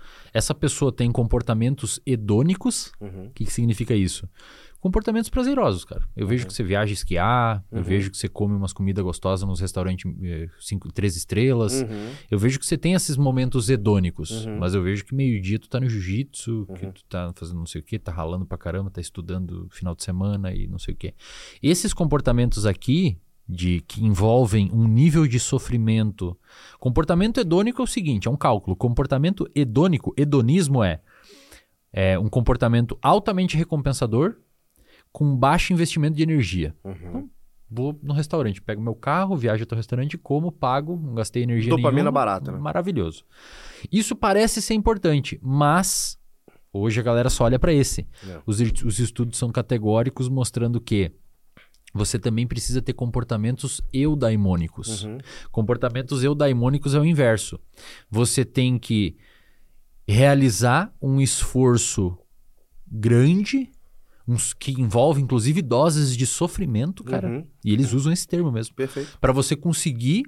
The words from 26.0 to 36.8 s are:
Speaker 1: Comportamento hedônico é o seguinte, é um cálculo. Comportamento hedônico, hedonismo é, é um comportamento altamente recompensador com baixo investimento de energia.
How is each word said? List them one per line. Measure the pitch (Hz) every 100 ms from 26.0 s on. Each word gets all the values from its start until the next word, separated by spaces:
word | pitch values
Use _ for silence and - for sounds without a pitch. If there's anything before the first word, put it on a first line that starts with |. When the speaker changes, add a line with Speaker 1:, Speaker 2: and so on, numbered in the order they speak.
| 107 95 90 87 _ - - -
Speaker 1:
Comportamento | 127 123 160 175 214 226
hedônico | 160 170 220 247
é |
o | 247
seguinte, | - 160 104 113
é |
um | 139
cálculo. | 147 107 - 92
Comportamento | 123 120 135 135 165 196 -
hedônico, | 147 131 110 185 151 - -
hedonismo | 147 143 117 175 147 131
é, | 95 76 - _ - - - - _ _ _
é | - 95 95
um | 104
comportamento | 127 117 123 120 117 120 -
altamente | 139 196 196 185 185 156
recompensador | 156 156 139 131 117 113 180 - _ _ _ _ _ _ _
com | - 147 131
baixo | 135 165 -
investimento | 175 165 160 151 151
de |
energia. | 160 156 95 90 78 -